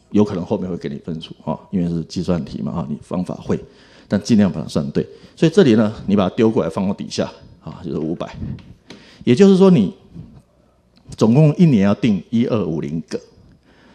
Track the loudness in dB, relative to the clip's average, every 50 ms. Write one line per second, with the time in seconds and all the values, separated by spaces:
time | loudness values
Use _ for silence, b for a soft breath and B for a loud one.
0 | _ _ 0 0 0 0 -2 -6 -6 -4 -4 -4 -4 -6 -8 -8 -8 -10 -10 -10
1 | -10 -10 -10 -10 -12 -14 -18 -12 _ -8 -8 -8 -10 -8 -6 -4 -4 -2 -4 -6
2 | -6 -8 -8 -6 -4 -2 -4 -4 -4 -8 -10 -10 -8 -8 -8 -8 -8 -8 -10 -12
3 | -10 -8 -8 -6 -6 -8 -10 -10 -6 -6 -6 -6 -8 b b b b b b b
4 | b b -6 -4 0 2 2 2 2 2 -2 -6 -10 -6 -6 -4 -4 -2 -4 -4
5 | -4 B B B B B B -2 -2 2 4 4 4 6 4 4 2 0 -4 -6
6 | -4 0 0 0 0 0 0 2 2 2 2 0 -2 -2 -4 -4 -4 -4 -6 -8
7 | -10 -8 -6 -6 -6 -6 -8 -14 -20 -20 -20 _ _ -18 -16 -12 -10 -8 -6 -6
8 | -6 -6 -6 -8 -8 -12 -12 -12 -12 -10 -12 -12 -16 -20 -20 _ B B B B
9 | B B B B B 2 4 6 6 6 8 6 6 6 6 4 2 0 -4 -10
10 | _ _ -20 -20 -20 -20 -20 -20 _ _ _ _ _ _ _ _ _ _ _ _
11 | _ -18 -2 0 2 4 6 6 6 4 4 4 4 4 4 4 4 2 2 2
12 | 0 0 0 -2 -2 -2 -2 -2 0 0 -2 -2 -2 -4 -4 -6 -6 -6 -6 -8
13 | -8 -8 -10 -12 -12 _ _ _ _ _ _ _ b b b b b b